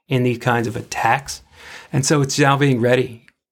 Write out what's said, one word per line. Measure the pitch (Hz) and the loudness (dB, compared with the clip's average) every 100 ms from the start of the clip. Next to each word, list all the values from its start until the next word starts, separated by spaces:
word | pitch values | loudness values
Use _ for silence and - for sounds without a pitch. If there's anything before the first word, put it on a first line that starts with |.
| - | -4
in | 131 | 0
these | 127 117 | 0 0
kinds | 127 117 113 | 0 0 -2
of | 113 | -6
attacks. | - - 113 131 - - - - - - - | -8 -2 0 0 -2 -14 -18 -20 -20 -20 -6
And | 143 135 | -2 0
so | 151 | 0
it's | 135 143 | 0 2
now | 143 139 | 2 4
being | 143 123 | 2 2
ready. | 120 127 123 113 _ _ _ | 2 2 0 -8 _ _ _